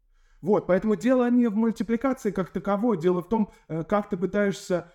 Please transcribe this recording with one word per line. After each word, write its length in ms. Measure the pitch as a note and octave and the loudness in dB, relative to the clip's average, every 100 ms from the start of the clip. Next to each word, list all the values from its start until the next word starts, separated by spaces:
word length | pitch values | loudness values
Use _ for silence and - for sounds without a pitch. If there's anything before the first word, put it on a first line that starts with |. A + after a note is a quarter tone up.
| _ _ _ _ | _ _ _ _
Вот, 260 | D#3 F#3+ - | 0 2 4
поэтому 280 | F#3 G#3+ G#3 | 0 2 0
дело 340 | A#3+ B3+ A#3+ | 2 2 4
не 180 | B3 A#3+ | 2 2
в 80 | G3+ | 2
мультипликации 760 | A3+ - F#3 A3+ C4+ B3+ G#3 | 0 -2 -2 -2 -2 -2 -4
как 200 | F#3 F3 | -4 -4
таковой, 460 | F#3+ G3 G3+ A#3+ F#3+ | -6 -2 0 0 0
дело 240 | F3 F3+ | 0 0
в 80 | E3 | 0
том, 220 | A3 G#3 - - | -2 -2 -6 -10
э, 160 | D#3 | -8
как 260 | D#3+ G#3 G3+ | -2 -2 -2
ты 80 | F#3 | -4
пытаешься 760 | F#3+ G3+ G3+ - - F3 E3+ | -2 0 -2 -2 -4 -4 -4